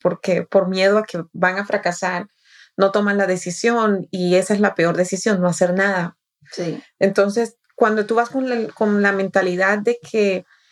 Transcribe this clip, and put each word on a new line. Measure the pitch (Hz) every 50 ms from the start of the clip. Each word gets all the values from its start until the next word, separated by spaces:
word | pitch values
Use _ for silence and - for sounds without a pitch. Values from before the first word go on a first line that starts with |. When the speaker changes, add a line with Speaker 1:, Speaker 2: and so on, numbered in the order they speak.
Speaker 1:
porque | - 180 175 - - - 180 160
por | 165 - - 196 190 180
miedo | 185 190 190 196 202 214
a | 214
que | - - 170 160 - -
van | 175 180 185 185 196
a | 202 202
fracasar, | - 202 - 180 175 - 196 180 185 175 208 - _ _ _ _ - - - _ _ -
no | 190 196
toman | 196 208 208 202 202 202
la | 196 185
decisión, | 185 180 - 180 170 - - 233 233 233 220 214 202 190 - -
y | - 185 180 180 180
esa | 185 190 - 214
es | 202
la | 208 196 -
peor | - 165 170 170 170
decisión, | 180 180 196 185 - 226 208 180
no | 180 180
hacer | 170 - 185 175 180
nada. | 190 190 202 196 180 170 175 - _ _ _ _ _ _ -
Speaker 2:
Sí. | - - 175 165 - - - _ _ _
Speaker 1:
Entonces, | 190 196 202 208 196 202 202 233 233 220 - _ _ _ _
cuando | - 240 214 214 214 208 214
tú | 226
vas | 226 240 240
con | 262 269 262 254
la, | 247 233 220 220 -
con | - 220 208 208 202 202
la | 202
mentalidad | 196 196 196 190 - 196 185 185 180 180 190 196 208 208
de | 208 233 240 240
que | - - - 220 208 202 185 185 - _ _ _ _ _